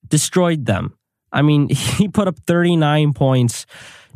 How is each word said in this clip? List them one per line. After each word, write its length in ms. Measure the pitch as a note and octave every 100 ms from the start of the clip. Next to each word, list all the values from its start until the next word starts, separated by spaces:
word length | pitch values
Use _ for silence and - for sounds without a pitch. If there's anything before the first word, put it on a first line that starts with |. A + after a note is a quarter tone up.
| -
destroyed 600 | D3+ - F#3 F3 D#3+ A2
them. 280 | F#2 - - _ _ _
I 100 | C#3
mean, 260 | D3 D3 C#3+
<laughs> 20 |
he 380 | C#3 - - G3+
put 200 | G#3+ F#3+
up 100 | -
thirty-nine 720 | - E3+ F3 E3 D3+ D3+ D3
points, 540 | C3+ C3+ C3 A#2+ - - - - - _